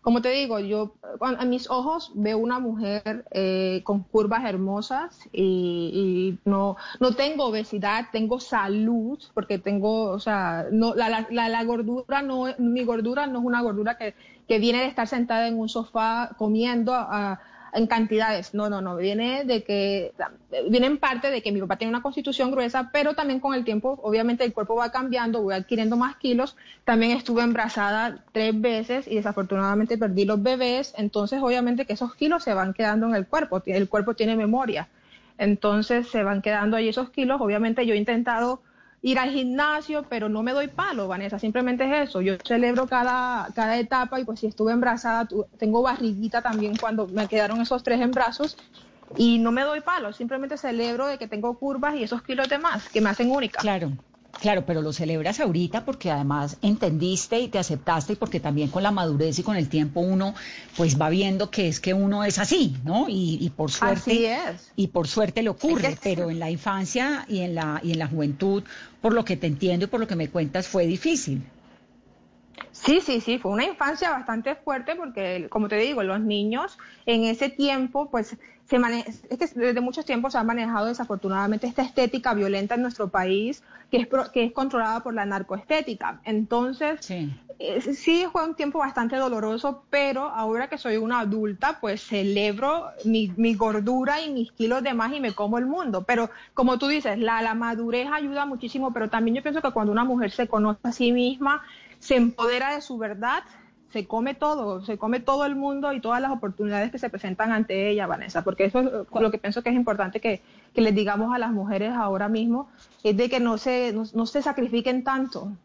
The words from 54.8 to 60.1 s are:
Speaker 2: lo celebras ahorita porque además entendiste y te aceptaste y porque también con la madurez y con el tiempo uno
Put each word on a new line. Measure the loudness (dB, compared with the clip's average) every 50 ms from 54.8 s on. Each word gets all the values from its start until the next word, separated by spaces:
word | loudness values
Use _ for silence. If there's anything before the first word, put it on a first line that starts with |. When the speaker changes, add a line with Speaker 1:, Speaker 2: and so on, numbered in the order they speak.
Speaker 2:
lo | -2 -2 -2
celebras | -2 -2 -2 -2 0 0 -2 0 0
ahorita | 0 2 2 2 0 0 -2 -4 -4
porque | -4 -6 -4 -2 -2
además | 0 0 0 0 0 0 -2 -4 -4 0
entendiste | 2 2 2 4 2 0 2 2 2 0 0 -2 -2 0 0 0
y | 0 0
te | -2 -2
aceptaste | -2 0 -4 -2 0 0 0 0 0 -2 -2
y |
porque | -4 -2 -2 -2 -4
también | -2 0 0 0 0 0
con | 0 0
la | 0 2
madurez | 2 2 0 0 2 2 2 2 0 0
y |
con | -2 0 0
el | 0 0 0
tiempo | 2 0 0 0 0 0
uno | 0 2